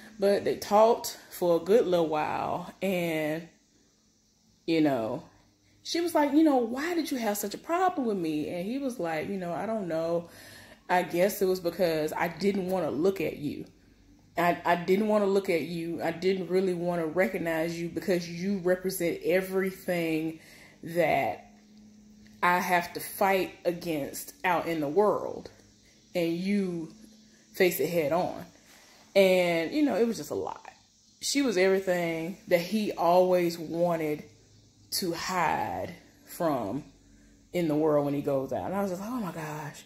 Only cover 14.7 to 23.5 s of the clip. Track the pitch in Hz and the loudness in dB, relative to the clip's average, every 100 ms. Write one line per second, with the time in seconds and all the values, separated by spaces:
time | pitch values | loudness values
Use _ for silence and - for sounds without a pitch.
14.7 | 175 175 190 214 214 196 196 196 165 156 | 2 2 2 4 2 2 2 2 0 -2
15.7 | 175 170 151 147 165 185 196 170 185 190 | -6 -6 -4 -4 -2 0 0 0 0 0
16.7 | 175 175 175 160 170 190 185 165 160 170 | 0 -2 -2 0 2 0 0 -2 -2 -2
17.7 | 170 170 165 - 175 170 170 190 202 175 | -4 -6 -4 0 0 -2 -6 -4 0 0
18.7 | 180 185 175 170 - - 185 185 190 190 | 0 -2 -2 -2 -2 0 0 2 -2 -2
19.7 | - - 175 165 160 160 160 - - - | -4 -4 -2 0 -2 -2 -8 -14 -20 -20
20.7 | - 160 170 151 143 113 - - - - | -16 -4 0 2 2 0 -4 -12 -20 -20
21.7 | - - - - - - - 175 180 185 | -20 -20 -20 -20 -20 -20 -2 2 2 2
22.7 | 175 - 151 - - 196 190 175 | 0 0 -6 -8 0 2 2 0